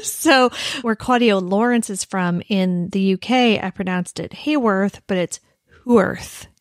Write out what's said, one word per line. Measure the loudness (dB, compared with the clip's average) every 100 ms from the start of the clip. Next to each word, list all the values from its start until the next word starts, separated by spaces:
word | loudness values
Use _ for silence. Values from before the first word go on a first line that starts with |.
So | -10 -4 4 4 4 0 -8 -6
where | -4 -4
Claudio | 0 2 4 2
Lawrence | 2 0 2 0 -2
is | -6
from | -6 -2 0 -2 -2
in | 0 0 0 -2
the | 0
U | 0 0
K, | 0 2 4 2
I | -2
pronounced | -6 -4 -4 -4 -8
it | -12
Hayworth, | -8 -2 0 2 0 0 -4 _
but | -2
it's | -2 -6 _ _ _ _ 2
Hayworth. | 4 4 -2 -12 -16 -20 _